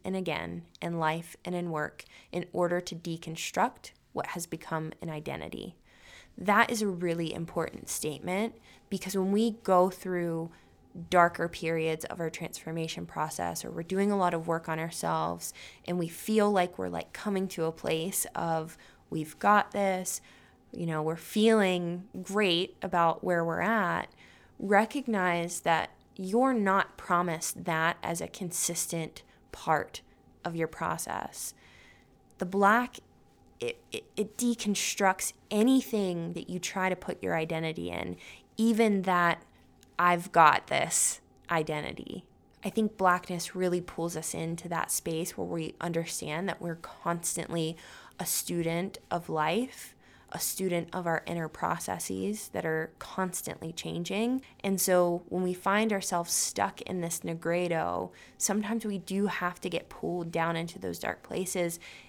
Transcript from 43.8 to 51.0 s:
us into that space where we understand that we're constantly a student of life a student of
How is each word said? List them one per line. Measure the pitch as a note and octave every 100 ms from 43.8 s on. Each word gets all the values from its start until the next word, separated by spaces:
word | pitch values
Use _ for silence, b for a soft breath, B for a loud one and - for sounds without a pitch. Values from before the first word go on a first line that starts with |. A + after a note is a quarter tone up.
| F3 - E3+ E3+
us | D#3+
into | D#3+ E3 E3+ E3+
that | E3 -
space | - E3+ D#3+ - -
where | F3
we | E3+ D#3+ -
understand | E3+ E3 E3 - D3+ D#3 F#3+
that | -
we're | E3+ E3
constantly | - - E3 E3+ - - - E3 D#3+ E3 B B B -
a | E3+
student | - - F3 E3 E3+ F#3+ - -
of | F3 E3+
life | D#3+ D#3 F#3+ C4 - - - B B B
a | -
student | - - F#3+ F3 E3+
of | F#3